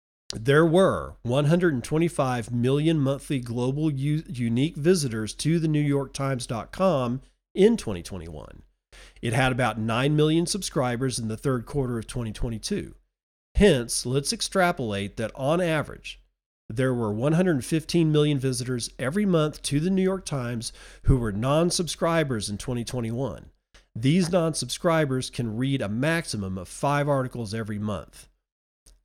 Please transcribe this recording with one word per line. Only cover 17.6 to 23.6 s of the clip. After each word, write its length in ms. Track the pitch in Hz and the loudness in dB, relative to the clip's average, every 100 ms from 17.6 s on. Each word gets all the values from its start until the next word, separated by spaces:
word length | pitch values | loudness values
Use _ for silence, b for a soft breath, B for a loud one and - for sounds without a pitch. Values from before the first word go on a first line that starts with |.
| - | 0
fifteen 440 | 160 - 170 160 | -2 0 2 4
million 300 | 151 151 143 | 4 4 2
visitors 500 | 131 123 123 123 - - | 0 -2 -4 -4 -6 -6
every 280 | 123 190 202 | -4 0 2
month 360 | 165 151 - | 4 2 -2
to 180 | - 147 | -2 0
the 80 | 175 | 2
New 120 | 190 | 2
York 240 | 185 190 - | 2 -2 -4
Times 460 | 143 120 120 117 B B B | -6 -4 -6 -8 B B B
who 140 | - 135 | 4 4
were 160 | 113 | 2
non-subscribers 1160 | 98 127 151 175 175 160 - 165 165 143 113 98 | 0 2 2 2 0 -4 -2 0 2 0 -2 -4
in 80 | 104 | -6
twenty 280 | - 120 113 | -4 -6 -4
twenty-one. 640 | 127 113 117 131 76 - _ | -4 -4 -4 -4 -8 -14 _